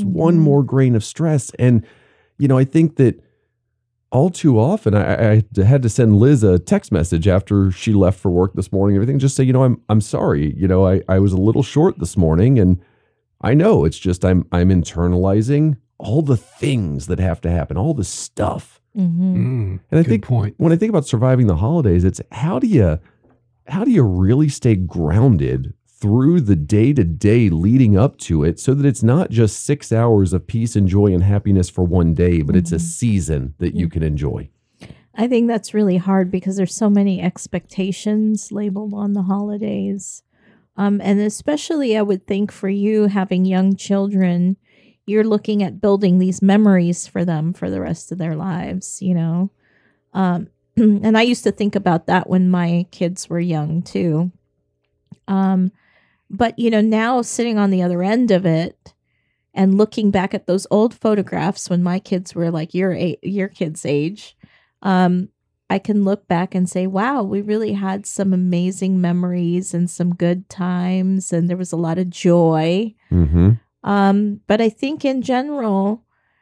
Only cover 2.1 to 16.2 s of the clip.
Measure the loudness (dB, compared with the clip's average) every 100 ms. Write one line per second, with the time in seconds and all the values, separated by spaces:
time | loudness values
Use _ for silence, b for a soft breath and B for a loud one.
2.1 | b b -2 2 2 2 2 2 4 2
3.1 | 0 _ _ _ _ _ _ _ _ _
4.1 | 0 0 0 2 4 2 0 0 0 0
5.1 | 0 2 2 2 0 2 2 0 2 4
6.1 | 6 6 4 4 2 2 -2 0 -2 0
7.1 | 0 2 0 2 2 2 0 0 2 2
8.1 | 0 0 0 0 -2 -4 -2 0 0 0
9.1 | 0 0 0 2 2 2 0 0 0 0
10.1 | -2 0 0 -2 0 2 4 4 2 2
11.1 | 2 2 2 2 2 0 2 0 0 -4
12.1 | 0 2 4 4 4 4 2 b b b
13.1 | b b _ 0 2 4 2 0 -2 -4
14.1 | -2 2 0 0 0 2 2 0 -2 0
15.1 | 0 0 0 0 0 0 -2 _ -14 -4
16.1 | -2